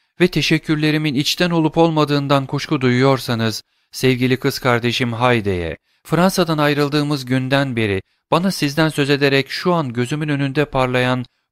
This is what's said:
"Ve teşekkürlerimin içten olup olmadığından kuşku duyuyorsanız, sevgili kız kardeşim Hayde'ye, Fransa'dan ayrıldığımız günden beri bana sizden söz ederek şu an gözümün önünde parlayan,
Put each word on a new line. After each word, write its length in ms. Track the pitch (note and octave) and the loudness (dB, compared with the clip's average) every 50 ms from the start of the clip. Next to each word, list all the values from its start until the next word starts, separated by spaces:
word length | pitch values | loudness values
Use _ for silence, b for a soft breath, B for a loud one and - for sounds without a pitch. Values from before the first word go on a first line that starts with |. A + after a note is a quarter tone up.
| _ _ _ - | _ _ _ 0
"Ve 80 | F3 F3 | 0 0
teşekkürlerimin 840 | - D#3 C#3 - D#3+ D3+ - - D#3 D3+ D#3 D#3 D3+ D#3 D#3 D#3 A#2 | 0 0 0 0 0 0 0 -2 -2 0 0 0 0 0 -2 -2 -2
içten 360 | C#3 C#3+ - - - F3+ E3+ | -2 -2 -2 -2 -2 -2 0
olup 280 | F3 E3 D#3 D#3 - E3 | 0 0 0 0 2 2
olmadığından 680 | E3 E3 D#3 D3+ D3+ C#3+ D3 C#3+ C#3 C#3 C#3+ C#3 C3+ | 2 2 2 0 0 0 0 0 0 0 0 0 0
kuşku 340 | - D3 C#3 - - D#3+ C3+ | -2 -6 -6 -4 -2 -2 0
duyuyorsanız, 800 | C3 B2 B2 B2 C3+ C3+ C3+ A#2+ - - A#2+ A2+ A2+ A2+ G#2+ - - _ _ _ _ _ | 2 2 2 4 4 4 2 2 0 -4 -2 -2 -2 -2 -2 -6 -12 _ _ _ _ _
sevgili 440 | - - C3 C3 B2+ A#2+ B2+ B2+ B2+ | -6 0 2 2 2 2 2 0 0
kız 220 | - - C3+ - - | 0 0 -2 -2 -2
kardeşim 540 | - B2+ A#2+ A#2 A#2 A#2+ A2 - B2+ A#2+ | 0 0 0 2 0 0 -2 -2 -2 -4
Hayde'ye, 640 | A#2 A2+ B2 B2 A#2+ A2+ G2+ G2+ F#2 F2+ E2+ D#2+ - - _ _ _ _ - | -2 0 2 2 2 2 0 -2 -2 -2 -4 -6 -8 -10 _ _ _ _ -8
Fransa'dan 540 | - D#3 E3 F3+ F#3+ - F#3+ E3+ E3 D#3+ D3+ | -2 2 2 2 4 2 2 0 0 0 0
ayrıldığımız 680 | D3 D3 C#3+ D3 D3 C#3+ D3+ D3+ C#3+ D3 D3+ C3+ B2+ | 2 2 2 2 0 0 0 0 0 -2 -2 -4 -2
günden 520 | B2 C3 C3 C3 C3 C#3 C#3 C#3+ C3+ A#2 | -2 -2 -2 0 0 0 0 0 0 -2
beri 260 | A#2 A2 G2+ G2 F#2+ - _ _ _ _ - | -2 0 0 -2 -2 -6 _ _ _ _ -2
bana 200 | D3+ E3+ F#3 F#3+ | 0 0 0 0
sizden 380 | - - D3+ C#3 C#3+ D#3+ D#3+ D#3 | -2 -2 -2 -2 0 0 0 0
söz 220 | - D3+ C#3 C#3 | 0 0 0 2
ederek 400 | C#3+ C3+ C#3+ C#3 C3+ C3+ C3 - | 2 2 2 2 2 2 0 -2
şu 220 | - - - F3+ F3 | -6 -4 -2 0 0
an 180 | E3 C#3+ B2 | 0 -2 -2
gözümün 360 | A2+ B2 B2 - D3+ D3+ D#3 D3+ | -2 -4 -4 -4 -4 -4 -4 -2
önünde 360 | C#3+ C#3 C#3+ C3+ C3+ D3+ C#3+ | -2 -2 -2 -2 0 -2 -2
parlayan, 600 | - - C3 B2+ B2+ B2+ B2+ B2 B2+ B2+ B2+ A#2 - _ _ _ _ | 0 0 -2 0 0 0 0 0 0 0 -2 -4 -8 _ _ _ _